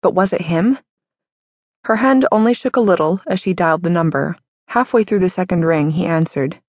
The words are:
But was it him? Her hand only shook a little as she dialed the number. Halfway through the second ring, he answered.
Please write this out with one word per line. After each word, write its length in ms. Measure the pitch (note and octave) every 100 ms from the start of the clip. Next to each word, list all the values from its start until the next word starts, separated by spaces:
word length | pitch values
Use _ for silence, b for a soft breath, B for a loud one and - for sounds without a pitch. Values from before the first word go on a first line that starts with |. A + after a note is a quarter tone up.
But 120 | F#3
was 180 | F3 F#3+
it 100 | -
him? 360 | E3 E3 G#3 C4+ _ _ _ _ _ _ _ _ _ _ -
Her 120 | A3
hand 280 | C4 C4 C4
only 220 | G#3+ A3
shook 240 | B3 B3+ B3+
a 20 |
little 400 | G#3+ F3 D#3 F3+ -
as 140 | F#3+
she 120 | -
dialed 300 | F3+ E3+ D#3+
the 60 | E3+
number. 480 | E3+ E3 C#3+ D3+ E3+ _ _ _
Halfway 360 | A#3+ B3+ A#3+
through 160 | G#3+ G#3
the 100 | F#3
second 360 | - F#3 F3+ E3
ring, 260 | D#3+ D3+
he 140 | D#3 F3
answered. 560 | E3 E3 - C#3 -